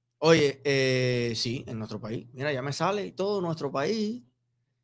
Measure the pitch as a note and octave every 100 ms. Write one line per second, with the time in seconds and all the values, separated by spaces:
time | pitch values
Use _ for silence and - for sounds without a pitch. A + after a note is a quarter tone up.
0 | _ _ D#3 D#3+ C#3+ - C#3+ C#3 C3 B2+
1 | B2+ B2 A#2+ A2+ A#2+ A#2 - A2+ G#2+ G#2+
2 | A2 A#2 - C3 D3+ C3 C#3 C#3 E3+ G#3
3 | F3+ - G3 G3+ F3 D#3+ C#3+ C#3 D3 A3
4 | G#3+ B3 - _ _ _ _ _